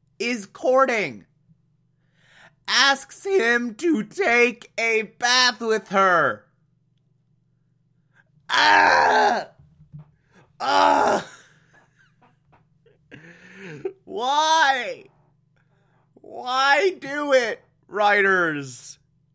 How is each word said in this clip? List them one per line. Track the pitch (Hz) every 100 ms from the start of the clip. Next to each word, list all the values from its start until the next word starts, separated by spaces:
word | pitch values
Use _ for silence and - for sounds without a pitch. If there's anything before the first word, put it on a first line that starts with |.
| _ -
is | 233 247 196
courting | - 294 254 269 233 170 104 - _ _ _ _ _ _ _ _ _ _ _ - _ -
asks | 220 277 269 - -
him | 403 392 226 240 240
to | 214 339 285
take | - - 370 240 240 - - -
a | 226 220 220 -
bath | 240 254 254 233
with | 233 220 214
her. | 196 190 175 139 104 _ _ _ _ _ _ _ _ _ _ _ _ _ _ _ _ _ _ _ _ -
Ah! | - - - - - - - - 214 156 _ - _ - - - _ _ _ _ -
Ah! | 262 285 - - - - - - _ _ _ _ _ _ _ _ _ _ _ _ _ _ _ _ _ 147 165 175 180 - 190 151 370 -
Why? | - 196 247 294 311 320 285 269 214 147 - _ _ _ _ _ _ _ _ _ _
Why | _ - 233 247 254 277 285 392 311
do | 269 294 294
it, | 262 233 180 _ _ _
writers? | 202 208 202 196 190 170 147 139 120 - - _ _ _